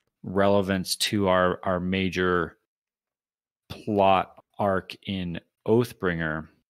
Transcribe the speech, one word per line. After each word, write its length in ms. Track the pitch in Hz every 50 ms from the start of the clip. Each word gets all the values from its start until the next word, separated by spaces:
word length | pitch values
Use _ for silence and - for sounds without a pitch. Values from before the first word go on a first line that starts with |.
| _ _ _ _ -
relevance 720 | - 92 98 98 101 101 101 95 92 98 92 85 - -
to 320 | - - - 113 104 98
our, 320 | 92 92 92 92 90 87 - -
our 160 | 98 92 87
major 760 | 90 92 92 95 95 92 85 92 90 90 90 87 82 - - _ _ _ _ _ _ _ _ _ _ _ _ _ _ _ _ _ _ _ _ _ _ _
plot 760 | - - - 113 104 101 98 95 95 92 85 - - - _ _ _ -
arc 340 | 110 101 95 92 - - - - - -
in 320 | 98 95 90 87 82 - - _ _ _ _
Oathbringer. 800 | - 110 117 123 - - - 95 90 85 82 82 78 76 80 80 - _ _ _ _